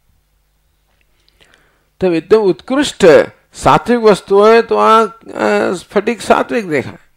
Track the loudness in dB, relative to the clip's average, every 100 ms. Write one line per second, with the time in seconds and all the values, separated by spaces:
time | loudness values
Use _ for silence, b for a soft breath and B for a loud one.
0 | _ _ _ _ _ _ _ _ _ _
1 | _ _ _ _ _ _ _ _ _ -6
2 | -4 -4 0 0 2 -2 -4 -4 -4 2
3 | 4 4 2 -8 _ -4 0 0 0 0
4 | 2 0 0 2 4 2 2 0 2 2
5 | 0 -6 -16 -6 -4 -2 -4 -6 -6 -6
6 | -4 -4 -2 -2 -2 -6 -6 -6 -6 -14
7 | _